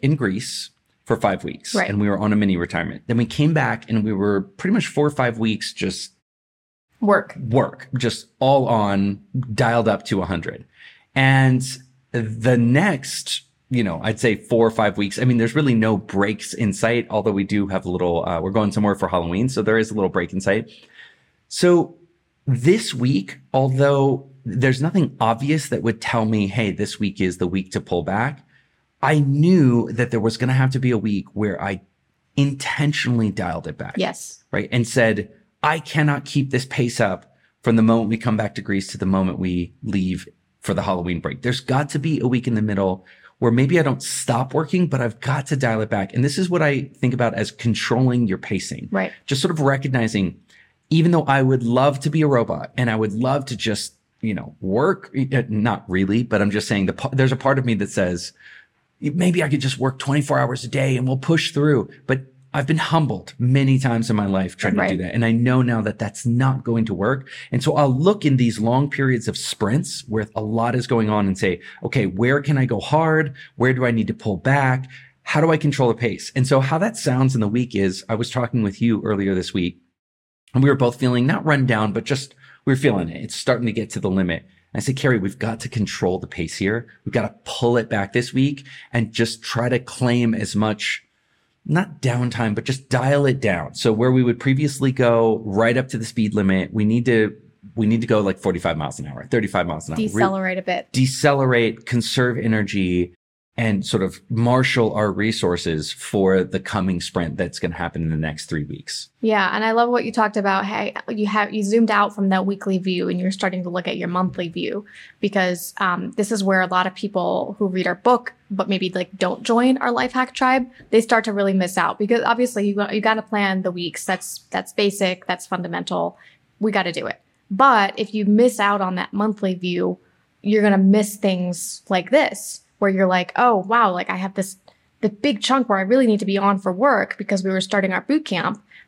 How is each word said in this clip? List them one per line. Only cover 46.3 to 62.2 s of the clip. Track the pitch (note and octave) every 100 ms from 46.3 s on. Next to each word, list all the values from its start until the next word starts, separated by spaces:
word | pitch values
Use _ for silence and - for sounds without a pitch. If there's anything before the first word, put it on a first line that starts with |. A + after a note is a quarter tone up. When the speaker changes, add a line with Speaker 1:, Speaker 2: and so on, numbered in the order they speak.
| F#3+
Speaker 1:
is | F3+
what | F3
I | D3+ C3+ C#3
think | - B2
about | A#2+ A2+
as | G#2+ G#2
controlling | - A#2+ G2+ - B2 B2+ B2 G#2+
your | F#2
pacing. | - G2 - - -
Speaker 2:
Right. | F#3+ - -
Speaker 1:
Just | - C3+
sort | F#3+
of | D#3
recognizing, | C#3 C#3 C#3 C3 A2 G#2 F2+ - _ - _ _ _
even | D#3+ E3+
though | E3
I | D3 C3+
would | C3 C3
love | A#2 B2 C#3+ C3+
to | D#3
be | D#3+
a | D3+
robot | B2 A2 D#2 - -
and | A#2+
I |
would | A2 A2
love | G#2+ B2+ C3+
to | - A2
just, | A2 G#2 - - _ _
you | A2
know, | F2 G#1+ -
work, | F#2+ A2 E3+ F#3+ -
eh, | C3+ C3 C3+ A2+
not | G#2+ A2 G2+ -
really, | F#2 F#2+ A2+
but | A#2+ G#2
I'm | G2+
just | G#2 -
saying | G2+
the | F#2+
pa-, | - C3
there's | C3+ C3
a |
part | - C3+ C3+
of |
me | A#2+
that | G2+ G2+
says, | A2 F2+ F2 - - - - _ _ _ _
"Maybe | D3 E3 F3+ E3+
I | D3+
could | C3+
just | C3 -
work | B2+ C3
twenty-four | C#3 D3 C#3+ C3+
hours | B2 B2+
a | B2
day | C#3+ C3+
and | B2+ B2+
we'll | C3
push | E3 E3 -
through." | C#3+ D3+ B2+ - -
But | - C3